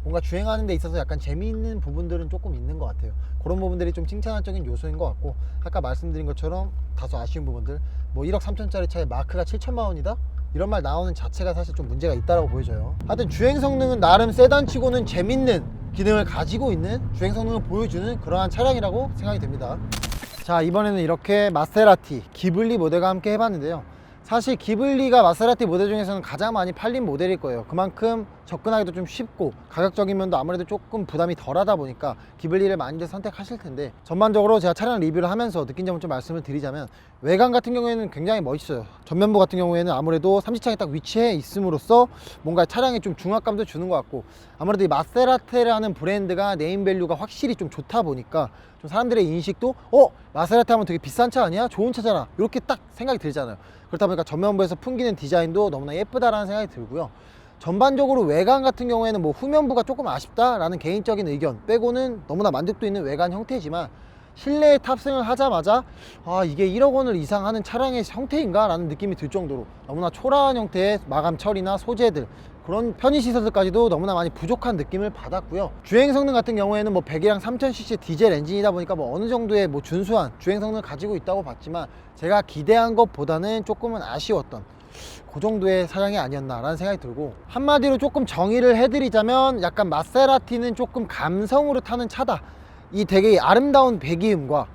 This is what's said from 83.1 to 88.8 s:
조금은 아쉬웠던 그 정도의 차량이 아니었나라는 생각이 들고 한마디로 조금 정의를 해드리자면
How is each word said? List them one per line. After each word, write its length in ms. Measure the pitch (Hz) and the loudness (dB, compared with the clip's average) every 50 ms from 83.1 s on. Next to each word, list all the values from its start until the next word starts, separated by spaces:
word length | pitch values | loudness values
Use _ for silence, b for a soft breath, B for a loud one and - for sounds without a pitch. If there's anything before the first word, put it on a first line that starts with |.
| - - 143 143 160 160 175 208 220 226 208 | 2 -6 -2 -2 -2 -2 -2 -2 -4 -4 -4
조금은 380 | - 214 - - 233 226 214 151 | -6 -8 -6 -6 -8 -6 -6 -8
아쉬웠던 600 | 107 117 147 151 - 220 170 135 - - 113 95 - B B B B B B B B B B B - - | -8 -8 -8 -2 0 0 0 0 -4 -12 -16 -16 -18 B B B B B B B B B B B -14 -12
그 60 | 151 | -4
정도의 480 | 143 214 220 214 185 190 190 185 180 165 | -2 -2 0 2 2 2 2 2 2 0
차량이 320 | - 196 196 202 202 202 | -2 -2 -2 0 0 -2
아니었나라는 580 | 151 131 139 143 135 135 127 117 117 143 165 156 | -4 -4 -4 -8 -8 -8 -8 -6 -4 -4 -4 -4
생각이 220 | 175 196 202 185 | -4 -4 -4 -6
들고 340 | - 120 120 120 151 139 - - - - | -6 -10 -8 -8 -8 -8 -10 -14 -18 -10
한마디로 500 | - 240 269 285 294 294 254 285 269 247 | -6 -4 2 4 4 4 6 4 2 2
조금 300 | 269 285 - 294 262 - | 2 0 0 0 -2 -2
정의를 480 | - - 175 196 220 247 240 247 233 | 0 0 0 2 2 6 6 6 6
해드리자면 880 | 220 | 6